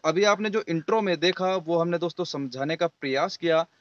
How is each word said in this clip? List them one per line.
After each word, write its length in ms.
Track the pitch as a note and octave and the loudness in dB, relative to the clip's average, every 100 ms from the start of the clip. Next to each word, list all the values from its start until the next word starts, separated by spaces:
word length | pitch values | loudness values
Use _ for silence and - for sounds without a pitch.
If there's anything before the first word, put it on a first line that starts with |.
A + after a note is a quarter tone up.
अभी 200 | D#3+ E3 G#3 | 0 4 4
आपने 240 | G3+ G#3+ | 4 0
जो 140 | G#3 - | -2 -2
इंट्रो 320 | E3 - A3+ | -4 0 0
में 160 | G3+ E3 | 2 2
देखा 340 | F3 F3+ F#3 F#3+ | 0 0 0 -2
वो 200 | D#3+ E3+ | 0 0
हमने 200 | E3+ E3+ | 0 0
दोस्तों 260 | E3+ - F3 | -2 -4 -6
समझाने 500 | D3 C#3 B2+ C#3 D#3+ | -6 -8 -6 -4 -2
का 100 | E3+ | -2
प्रयास 480 | - C#3+ C3 F3+ - | -2 -4 0 -2 -2
किया 260 | E3+ D#3+ E3 _ | 2 2 0 _